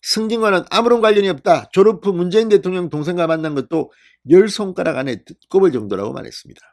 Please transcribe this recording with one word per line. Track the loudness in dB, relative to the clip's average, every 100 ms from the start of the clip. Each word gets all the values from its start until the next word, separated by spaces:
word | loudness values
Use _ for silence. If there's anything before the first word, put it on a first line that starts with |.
승진과는 | -4 -4 -2 -2 0 0 0
아무런 | 0 2 2
관련이 | 4 2 2
없다. | -2 0 0 0
졸업 | 4 4 4 -4
후 |
문재인 | -4 0 0 2
대통령 | 2 0 -6 -6
동생과 | -6 -6 -4 -2
만난 | -2 -4
것도 | -6 -4 -6 -6 _ _ _ 4
열 | 6 6
손가락 | 0 -8 -4 -4 -4
안에 | -6 -8 _ -20 _
꼽을 | 2 2
정도라고 | 0 -6 -6 -6
말했습니다. | -10 -14 -18 -20 -20 _